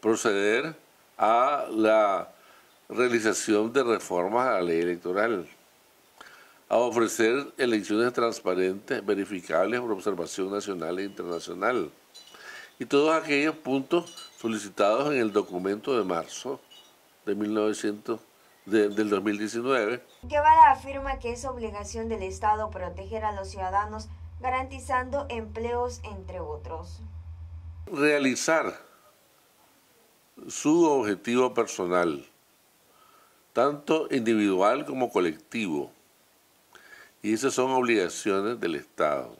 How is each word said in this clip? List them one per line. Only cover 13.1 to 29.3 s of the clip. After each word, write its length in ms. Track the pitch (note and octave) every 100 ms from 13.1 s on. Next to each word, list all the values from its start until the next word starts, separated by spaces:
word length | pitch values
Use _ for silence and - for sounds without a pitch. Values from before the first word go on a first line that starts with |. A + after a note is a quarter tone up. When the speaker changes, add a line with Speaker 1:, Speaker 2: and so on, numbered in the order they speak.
Speaker 1:
aquellos 440 | D#3+ D3+ C#3+ D3+ D#3
puntos 760 | - C3+ C3 E3+ E3 - - -
solicitados 760 | A#2 A2 G2 F#2 G2+ A2+ D3
en 60 | C#3+
el 140 | A2
documento 680 | G2+ F#2+ F2+ F#2 G#2 G#2+ B2+
de 60 |
marzo 560 | F#2+ E2+ D#2+ - C3 C3+ _ - - _ _ _ -
de 80 |
mil 180 | G2+ G#2+
novecientos, 680 | G#2+ G#2+ G#2 A2 G#2 G#2+ A2 - _ _ _
de, 240 | - G#2+ G#2
del 220 | G2+ G#2+
dos 120 | G2
mil 140 | G#2 G#2
diecinueve. 680 | G#2+ A#2 B2 C3+ G#2 B2+ - -
Speaker 2:
Guevara 480 | - D4 D4+ D#4+ D#4
afirma 480 | C4+ C4+ C4+ C4+ C4
que 140 | A#3
es 120 | A#3+
obligación 640 | C4+ B3 A3 G#3 G3+ A3+ A3+
del 140 | A3
Estado 480 | F#3+ F3+ G#3+ G#3+ G#3+
proteger 540 | F#3+ F3+ F3 G3 A3
a 80 | G#3+
los 180 | G3+ F#3+
ciudadanos, 580 | G3 F#3 G3 G#3 G#3+ G#3+ - - -
garantizando 840 | B3+ B3+ C4 C4 A#3+ C4 B3+ C#4 C#4+
empleos, 720 | A#3 A3 G#3+ A#3 A#3+ B3 B3
entre 360 | G#3+ G3+ F#3 F3+
otros. 600 | D#3 D3+ - E3 E3+ - - - - - - - - - -
Speaker 1:
Realizar 880 | D3 D3 D3 C3+ A#2+ - E3 A#2 - - - _ _ _